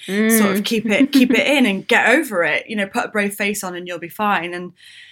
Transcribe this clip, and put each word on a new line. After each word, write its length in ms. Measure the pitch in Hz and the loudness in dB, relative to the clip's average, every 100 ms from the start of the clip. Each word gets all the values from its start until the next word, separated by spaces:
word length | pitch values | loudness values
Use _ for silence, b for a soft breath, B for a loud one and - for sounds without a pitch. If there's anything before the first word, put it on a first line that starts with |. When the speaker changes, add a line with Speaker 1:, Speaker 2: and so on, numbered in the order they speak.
| - | -6
Speaker 1:
Mm. 320 | 202 220 220 | 0 2 4
Speaker 2:
sort 180 | 202 196 | 2 0
of 80 | |
keep 220 | 208 226 220 | -2 -2 0
it, 260 | 196 269 | 2 4
keep 180 | 269 254 | 4 4
it 160 | 226 - | 2 2
Speaker 1:
<laughs> 100 | 285 | 2
Speaker 2:
in 100 | 220 | 2
and 200 | 190 - | 0 2
get 200 | 220 180 | 2 4
over 340 | 277 262 185 | 2 0 -2
it, 220 | 156 147 - | 0 -2 -4
you 80 | 202 | -6
know, 100 | 196 | -4
put 200 | 240 - | -4 -4
a 20 | |
brave 260 | 214 202 | -2 -4
face 280 | 202 202 208 | -2 -4 -4
on 100 | 185 | -8
and 120 | 175 180 | -10 -10
you'll 100 | 170 | -10
be 100 | 170 | -10
fine. 460 | - 208 185 170 | -4 0 0 -2
And, 180 | 180 180 B B B B | -8 -10 B B B B